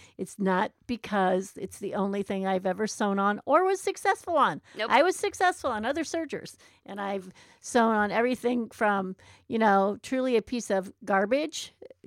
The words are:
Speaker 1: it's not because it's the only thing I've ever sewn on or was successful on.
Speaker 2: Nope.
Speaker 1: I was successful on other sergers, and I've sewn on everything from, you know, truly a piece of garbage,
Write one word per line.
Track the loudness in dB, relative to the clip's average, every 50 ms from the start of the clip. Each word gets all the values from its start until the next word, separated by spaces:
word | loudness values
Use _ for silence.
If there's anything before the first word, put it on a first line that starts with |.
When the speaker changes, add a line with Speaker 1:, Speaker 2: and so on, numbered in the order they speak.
| -20 -18 _ -12
Speaker 1:
it's | -12 -10 -6 -2
not | 0 2 2 2 0 -2 -4 _ _
because | -8 -8 -8 -6 -2 0 2 2 2 2 0 0 -4 -8 -12
it's | -12 -12 -10 -10
the | -8 -6 -4
only | -2 -2 -2 -2 -4
thing | -4 -4 -4 -4 -2
I've | 0 -2 0 0 -2
ever | -2 -2 -2
sewn | -4 -2 -2 -2 0 0 2
on | 2 0 0 -2 0
or | 2 2 4 4
was | 2 0 -2
successful | -2 -4 -6 -2 0 -2 -2 -2 -2 -2 0 2
on. | 2 2 0 -4 -10 _ -10 -6
Speaker 2:
Nope. | -2 2
Speaker 1:
I | 4 4
was | 6 4 2
successful | 0 -2 -6 -2 0 2 2 2 0 -2 -4
on | -4 -2 -2
other | -2 -2 -2 -4
sergers, | -4 -4 -6 -6 -6 -8 -10 -10 -12 -18 _ -20 -20 _ _ _
and | -14 -10 -8
I've | -6 -4 -6 -6 -8 -10 -18 -20 -20 -20 -20 _
sewn | -6 0 2 4 4 4 4
on | 4 2 2
everything | 2 2 2 2 0 0 0 0 0 -2 -2 -4
from, | -4 -2 0 2 2 2 0 -4 -6 -12 -16 -20 -20 -20 _ -4
you | 0 2
know, | 4 6 6 6 4 2 0 -4 -6
truly | -4 -2 -2 0 2 2 2
a | 0
piece | 0 -4 -6 -4 0
of | 0 -2 -2 -2 -8 _ -4
garbage, | 0 2 2 2 2 0 0 -2 -2 -6 -10 -12 -12 -14 -20 -20 -20 -20 _ -20